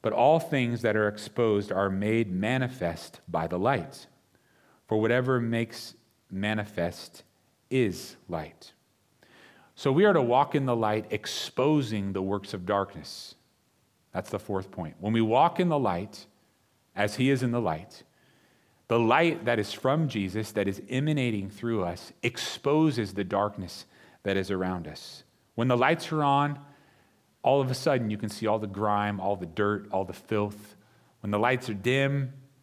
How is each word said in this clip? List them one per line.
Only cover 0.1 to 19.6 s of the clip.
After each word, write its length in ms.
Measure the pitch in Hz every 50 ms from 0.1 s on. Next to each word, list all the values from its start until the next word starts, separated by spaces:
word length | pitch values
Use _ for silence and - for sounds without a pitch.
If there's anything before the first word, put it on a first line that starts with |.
| -
all 260 | - 120 139 156 165
things 440 | 160 - - 139 123 117 117 113 120
that 120 | 113 104
are 140 | 110 107 104
exposed 640 | 104 - - - - - 120 113 107 104 101 104 95
are 180 | 92 101 98
made 400 | 95 95 101 107 110 113 117 101
manifest 880 | 90 92 101 110 127 131 127 123 127 - 90 85 82 82 - - - - _
by 220 | - 82 82 80 82
the 100 | 90 90
light. 480 | 95 120 139 110 82 76 - - - - _ _ _ _ _ _ _ _ _ _ _ _ _ _ _
For 140 | _ 110 110
whatever 400 | 107 110 117 127 127 127 131 123
makes 560 | 117 113 113 113 117 113 - - - - - - _ _ _ _ _ _
manifest 960 | 92 95 98 104 107 107 101 104 - - 85 87 90 - - - _ - - _ _ _ _ _ _ _ _ _
is 480 | 123 131 123 101 87 82 - - - - _ -
light." 440 | 87 80 78 76 - _ - - _ _ _ _ _ _ _ _ _ _ _ _ - - - - - - - _ _
So 160 | - - 143
we 140 | 135 160 202
are 80 | 214 196
to 100 | 165 131
walk 320 | 117 120 131 143 143 -
in 120 | - 135
the 100 | 131 120
light, 300 | 117 113 107 107 110 107 -
exposing 1000 | - 104 - - - - - - - - 127 147 156 147 135 110 110 104 98 98 95
the 100 | 95 95
works 320 | 95 101 101 95 - -
of 100 | 98 90
darkness. 680 | 92 104 101 98 - - 85 76 - - - - - - _ _ _ _ _ _ _ _ _ _ _ _ _ _ _ _
That's 180 | 92 92 -
the 80 | - 101
fourth 320 | - - 104 95 92 95
point. 260 | - - 87 78 - -
When 120 | 92 107 110
we 80 | 113
walk 380 | 113 110 110 127 151 - 165 -
in 100 | 180 175
the 100 | 160 147
light, 480 | 131 120 90 87 90 - - - - - _ _ _ _ _ _ _ _ _ _ _ _ _
as 220 | - 101 104 -
he 140 | - 127 135
is 120 | 139 127 127
in 80 | 123
the 100 | 117 120
light, 440 | 117 90 80 78 87 - - - - _ _ _ _ _ _ _ _ _ _ _ _ _ _ _ _
the 120 | _ 117 120
light 460 | 117 113 120 143 170 170 151 113 104
that 140 | 120 117
is 140 | 107